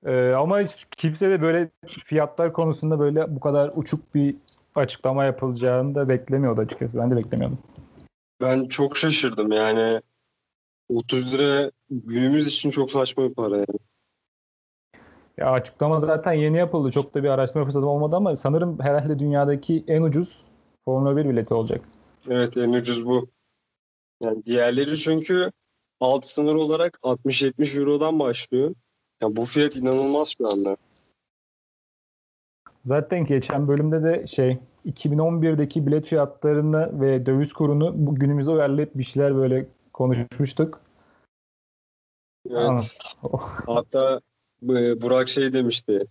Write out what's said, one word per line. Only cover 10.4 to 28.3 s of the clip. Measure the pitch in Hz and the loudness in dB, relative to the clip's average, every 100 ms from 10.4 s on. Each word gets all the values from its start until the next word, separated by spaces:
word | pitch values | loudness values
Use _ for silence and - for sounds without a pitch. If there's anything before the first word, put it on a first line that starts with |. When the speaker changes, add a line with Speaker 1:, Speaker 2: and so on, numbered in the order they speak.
| _ _ _ _ _ | _ _ _ _ _
Speaker 2:
otuz | 120 120 127 127 | -4 -2 -2 -2
lira | 135 143 139 143 - _ | 0 2 2 0 -6 _
günümüz | 131 110 117 127 147 147 | -12 -6 0 2 2 0
için | - 147 | -2 -2
çok | 143 131 | -2 0
saçma | 139 127 131 131 | 0 0 0 -2
bir | |
para | 127 110 101 | 0 -2 0
yani. | 101 101 _ _ _ _ _ _ _ _ _ _ _ - - - _ - | -2 -4 _ _ _ _ _ _ _ _ _ _ _ -20 -20 -20 _ -4
Speaker 1:
Ya | 139 | 0
açıklama | 131 127 - 151 160 | 0 -2 -2 0 2
zaten | 156 156 156 | 2 0 2
yeni | 160 151 160 | 2 2 2
yapıldı. | 175 170 139 | 2 0 0
Çok | 131 139 | 0 -2
da | 143 | -2
bir | 143 | 0
araştırma | 135 127 156 139 | 2 0 0 -2
fırsatım | 139 139 | 0 0
olmadı | 143 151 175 | 0 0 0
ama | 202 147 | 0 0
sanırım | 139 156 175 160 | 0 0 0 -2
herhalde | 135 143 147 147 | 0 0 0 -2
dünyadaki | 147 143 143 143 - 165 156 | 0 0 2 0 0 -4 0
en | 160 | 0
ucuz | 165 143 180 - - _ _ _ - | 2 0 -2 -8 -20 _ _ _ -4
Formula | 131 139 143 | 0 2 2
bir | 147 | 2
bileti | 117 110 | 0 0
olacak. | 113 110 - - - _ _ - | 0 0 -4 -8 -20 _ _ -4
Speaker 2:
Evet, | 123 120 127 | 0 0 0
en | 120 | 2
ucuz | 123 120 120 117 | 0 0 -4 0
bu. | 123 123 _ _ _ _ _ _ _ _ _ | 0 -2 _ _ _ _ _ _ _ _ _
Yani | 113 110 110 | -4 -4 -2
diğerleri | 120 120 123 143 156 | 0 2 2 -2 -2
çünkü | 156 160 156 185 180 - _ _ _ _ | 0 -2 0 0 0 -6 _ _ _ _
alt | 131 135 131 | 0 0 -2
sınır | - 147 156 | -2 0 2
olarak | 156 160 170 - | 0 0 -2 -4
altmış | 127 123 139 127 | -4 -2 -2 0
yetmiş | 139 127 147 139 | -2 0 -2 0
Euro'dan | 143 147 156 160 | 0 2 2 0
başlıyor. | 135 | 0